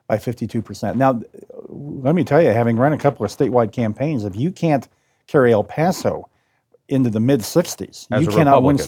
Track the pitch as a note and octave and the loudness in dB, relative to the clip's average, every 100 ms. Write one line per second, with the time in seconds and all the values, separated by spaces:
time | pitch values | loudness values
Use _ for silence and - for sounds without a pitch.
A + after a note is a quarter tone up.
0 | - G#2+ B2+ A#2+ A2+ A#2+ G#2 G#2 G#2 G2+ | -6 -4 -4 -6 -6 -6 -8 -8 -6 0
1 | C3 C3+ - - - - - - C#3+ D3 | 0 0 -6 -18 -20 -20 -18 -16 -14 -6
2 | C3 F3 B2 C#3+ E3 A2 A#2 A#2 C3+ D3 | 0 0 2 4 4 4 2 2 0 2
3 | C#3+ - A2 - C3 B2 A2+ - A2+ G#2 | 0 -2 -4 -2 0 2 0 -2 -4 -4
4 | D3 C#3+ G#2 F#2+ D#3 F#3 E3 C#3+ - _ | -4 -4 -6 -4 -6 -2 0 0 -2 _
5 | _ _ - D3+ B2 A2 G#2 - E3 F3 | _ _ -2 2 4 4 0 -2 -2 -2
6 | G#2+ D#2+ - _ _ _ _ _ - C3+ | -4 -6 -10 _ _ _ _ _ -4 0
7 | B2 G#2+ A#2 C#3 G2+ E3 F3 - - - | 0 0 2 0 0 -2 -2 -4 -14 -16
8 | - - D#3+ D#3+ D3 C3 C3 C#3 | -4 0 2 2 4 4 4 2